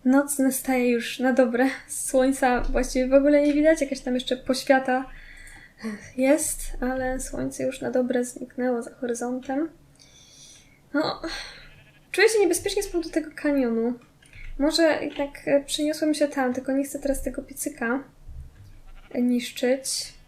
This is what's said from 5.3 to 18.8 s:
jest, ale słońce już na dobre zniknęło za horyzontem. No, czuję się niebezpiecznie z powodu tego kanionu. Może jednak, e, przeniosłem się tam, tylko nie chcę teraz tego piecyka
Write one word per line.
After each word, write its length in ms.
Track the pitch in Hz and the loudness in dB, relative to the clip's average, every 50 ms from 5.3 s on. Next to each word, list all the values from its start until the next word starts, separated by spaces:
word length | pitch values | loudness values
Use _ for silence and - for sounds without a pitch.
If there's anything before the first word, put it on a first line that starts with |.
| - - - - - - - - _ _ - 226 208 202 - - - | -20 -20 -20 -20 -20 -20 -20 -20 _ _ -10 -10 -10 -10 -14 -12 -4
jest, 440 | 254 262 262 294 320 311 - - - - - - - | 0 4 4 4 4 2 -4 -6 -6 -8 -8 -6 -4
ale 380 | 247 254 262 262 254 254 254 262 | -4 -4 -2 -2 -2 -2 -4 -4
słońce 440 | - - - - 262 269 - - 262 | -6 -8 -6 -6 -6 -6 -4 -4 -4
już 180 | 262 262 - | -4 -4 -4
na 100 | 277 240 | -6 -2
dobre 340 | 240 254 254 247 254 247 247 | 0 0 0 2 0 -2 -2
zniknęło 560 | 247 - - 262 - - - 247 254 247 233 | -4 -8 -12 -14 -12 -8 -4 -2 -2 -2 -2
za 100 | 240 - | -4 -10
horyzontem. 800 | - - 262 240 233 233 240 240 254 262 254 - 262 277 320 320 - - _ _ _ _ - _ - - - - - - - - - - _ - _ _ _ _ - | -10 -8 -6 -6 -4 -4 -4 -6 -6 -6 -6 -4 -4 -4 -4 -4 -8 -18 _ _ _ _ -20 _ -20 -20 -20 -20 -20 -20 -20 -20 -20 -20 _ -20 _ _ _ _ -2
No, 280 | 285 311 - - - - 330 - - - - - - - - - - - - _ - _ _ | -2 0 0 -4 -6 -8 -10 -10 -10 -12 -14 -18 -20 -20 -20 -20 -20 -20 -20 _ -20 _ _
czuję 180 | - 359 403 440 | 2 4 4 6
się 100 | 440 427 | 6 4
niebezpiecznie 440 | 403 339 339 - - 403 - 415 403 | 4 4 2 0 -2 -2 -2 -2 -4
z 40 | |
powodu 220 | - - 339 330 320 | -2 -4 -4 -4 -2
tego 220 | - 320 311 311 - | -4 -4 -4 -4 -12
kanionu. 580 | - - 294 285 277 254 233 226 226 226 240 247 - - _ _ _ _ _ - - - - - - | -2 0 2 2 2 2 2 2 0 0 0 -2 -4 -12 _ _ _ _ _ -20 -14 -12 -12 -4 0
Może 240 | 269 311 311 320 330 | 0 2 4 4 4
jednak, 640 | 311 294 - - 294 - - 285 285 - - - | 4 4 2 -4 -6 -4 -6 -6 -6 -6 -8 -2
e, 160 | 302 277 285 277 | 2 2 2 2
przeniosłem 500 | - - - 302 302 320 311 320 311 302 | 0 -4 -2 -2 -2 0 0 0 0 2
się 140 | 302 302 | 2 0
tam, 260 | 285 294 285 262 247 247 | 0 0 -2 -2 0 -2
tylko 180 | 262 262 - | -4 -4 -2
nie 120 | 269 277 277 | -2 -2 -2
chcę 160 | 277 - 277 | -2 -6 -4
teraz 240 | - 277 269 - - | -2 -2 -2 -2 -4
tego 180 | 262 254 - | -6 -6 -8
piecyka 600 | 285 - 269 - - 294 285 - 240 226 247 277 - - _ - - - - - - - - - - - - - | -12 -12 -12 -8 -8 -8 -6 -4 -2 -2 -2 -2 -4 -10 _ -20 -18 -16 -14 -14 -16 -16 -18 -20 -20 -20 -20 -20